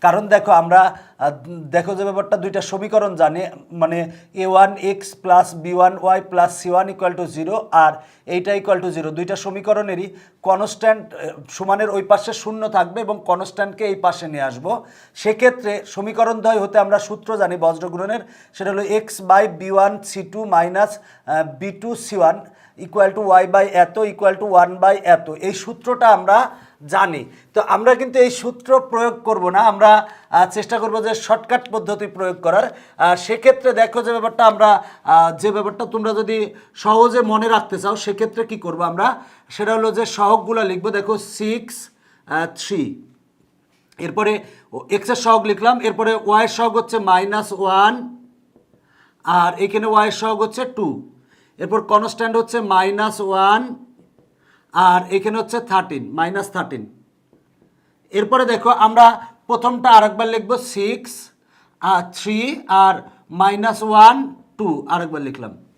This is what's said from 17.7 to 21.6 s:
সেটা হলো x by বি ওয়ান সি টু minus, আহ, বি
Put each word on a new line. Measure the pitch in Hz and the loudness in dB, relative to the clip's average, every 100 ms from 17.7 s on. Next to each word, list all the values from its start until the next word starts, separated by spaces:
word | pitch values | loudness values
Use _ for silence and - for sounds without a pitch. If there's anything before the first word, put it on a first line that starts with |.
| 160 180 170 196 233 - - _ | -2 -6 -8 -6 -6 -10 -20 _
সেটা | - 190 | -10 -6
হলো | 196 | -4
x | 196 214 214 - 185 | -2 -4 -4 -6 2
by | 190 214 | 4 4
বি | 165 190 | -2 -2
ওয়ান | 196 202 208 | 2 2 0
সি | - 196 | -10 -12
টু | 170 202 | -12 -12
minus, | 214 170 175 185 208 - - _ - | -2 0 2 0 -2 -4 -20 _ -6
আহ, | 156 151 | -4 -4
বি | 135 | -8